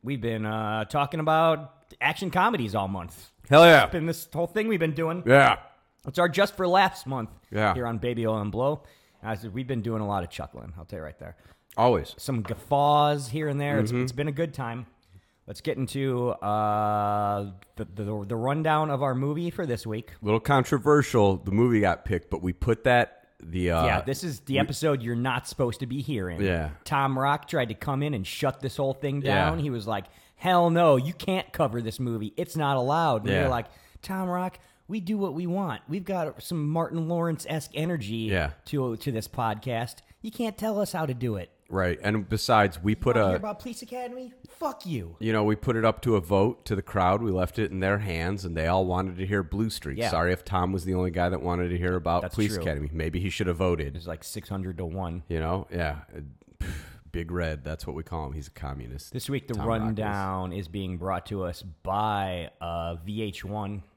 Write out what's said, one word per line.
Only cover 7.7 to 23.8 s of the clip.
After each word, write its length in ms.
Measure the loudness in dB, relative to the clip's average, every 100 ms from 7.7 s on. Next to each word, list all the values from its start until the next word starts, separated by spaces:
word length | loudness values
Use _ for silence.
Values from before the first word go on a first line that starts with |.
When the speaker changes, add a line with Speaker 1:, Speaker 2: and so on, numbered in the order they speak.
Speaker 1:
here 100 | 2 -2
on 120 | -2
Baby 280 | -2 0 0
Oil 100 | 0
and 120 | -2
Blow. 320 | 0 0 -2 -8 _ _ _
And 100 | -8
I 20 |
said, 180 | -8 -6
we've 140 | -8 -4
been 160 | -4
doing 180 | -2 -2
a 40 | -2
lot 160 | -2
of 80 | -4
chuckling. 420 | -8 -12 -12 -16 -16
I'll 60 |
tell 160 | -12 -12
you 40 |
right 140 | -12 -14
there. 180 | -18 -18 -20 _ _ 2
Speaker 2:
Always. 380 | 4 4 0 -10
Speaker 1:
Some 260 | -4 -4
guffaws 840 | -4 -8 -2 2 4 6 4 2 -4
here 200 | -4 -4
and 120 | -2
there. 200 | 0 0
It's, 100 | 0
Speaker 2:
Mm-hmm. 120 | 0
Speaker 1:
it's 80 | -2
been 160 | -2 -4
a 40 |
good 220 | -2 -4
time. 320 | -4 -8 -8 -12 _ _ -20 _ _ -18
Let's 120 | -10
get 160 | -6 -4
into, 540 | -4 -2 -2 0 -2
uh, 1200 | -2 -2 0 2 2 2 0 0 0 0 -2 -4 -10 -20 -12
the, 80 |
the, 400 | -10 -6 -6 -4 -4
the 100 | -2
rundown 520 | 0 0 2 2 0
of 120 | 0
our 140 | 0 0
movie 340 | -2 -2 -4
for 160 | -4 -4
this 180 | -4
week. 280 | -4 -8 -8 -6
Speaker 2:
A 20 |
little 160 | 0 0
controversial. 960 | 4 2 4 2 6 6 6 6 6 4
The 120 | 0
movie 300 | 4 6 6
got 240 | 4 2
picked, 260 | -2 -4 -2
but 100 | -4
we 120 | -2
put 320 | -2 0 2
that 340 | 4 4 4 -4 _ _
the, 280 | -8 -2 2
uh, 120 | 4